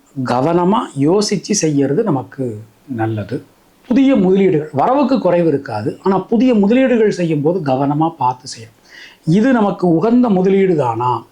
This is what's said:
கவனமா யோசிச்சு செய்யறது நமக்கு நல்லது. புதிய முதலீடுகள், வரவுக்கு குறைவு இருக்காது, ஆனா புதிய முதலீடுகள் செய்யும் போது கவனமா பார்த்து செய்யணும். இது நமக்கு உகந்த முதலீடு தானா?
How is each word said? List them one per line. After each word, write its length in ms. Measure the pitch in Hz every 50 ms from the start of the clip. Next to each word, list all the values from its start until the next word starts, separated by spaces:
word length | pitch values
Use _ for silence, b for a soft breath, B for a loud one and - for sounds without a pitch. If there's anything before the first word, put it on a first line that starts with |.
| _ _ _ 139 127
கவனமா 540 | 117 120 123 131 160 170 175 175 185 208 233 - - - 139
யோசிச்சு 520 | 135 151 185 214 208 - 214 165 - -
செய்யறது 500 | 214 - - 156 147 139 139 131 139 185
நமக்கு 560 | 233 208 147 135 123 - - - 131 120 107 107 110 - _ _ _
நல்லது. 580 | - 131 113 110 113 110 107 101 - 127 147 - _ _ _ _ _ _ _ _
புதிய 280 | - 240 269 269 269 277
முதலீடுகள், 540 | 220 185 180 190 196 196 180 170 147 151 - -
வரவுக்கு 420 | 135 151 - - 285 285 233 269 214
குறைவு 300 | 180 180 165 175 170 160
இருக்காது, 500 | 139 139 - - 113 104 107 147 185 -
ஆனா 160 | - 196 196 190
புதிய 360 | - - 233 214 262 254 240
முதலீடுகள் 560 | 208 196 196 233 262 262 247 247 220 220 202
செய்யும் 320 | 180 180 175 160 160 147
போது 180 | 135 156 180 190
கவனமா 540 | 151 139 131 131 143 139 147 147 160 165 165 -
பார்த்து 300 | - 151 - - - 123 - 120
செய்யணும். 180 | 113 113 _ _ B B B B B B B B _
இது 280 | 160 160 208 214 269
நமக்கு 420 | 262 233 208 202 185 - - 180 160
உகந்த 340 | 165 165 233 233 247 247 240
முதலீடு 480 | 196 185 180 196 190 196 190 185 175
தானா? 480 | 147 139 120 117 113 120 127 123 113 - -